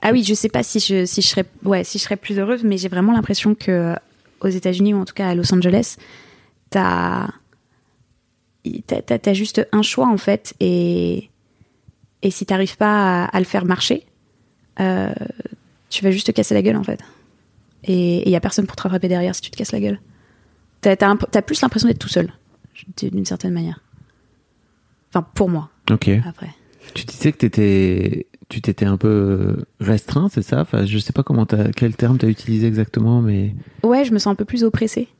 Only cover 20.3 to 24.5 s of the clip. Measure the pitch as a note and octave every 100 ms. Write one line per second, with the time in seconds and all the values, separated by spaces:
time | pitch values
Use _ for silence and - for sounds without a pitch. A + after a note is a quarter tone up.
20.3 | _ _ _ _ _ G#3 F#3+ G3+ G3+ -
21.3 | D#4+ - D#4 B3+ A3+ A#3+ - - - F3
22.3 | - _ _ - - - F#3 G3 F#3+ F#3
23.3 | F3+ F#3 F3 E3 D#3+ _ - - _ _
24.3 | _ _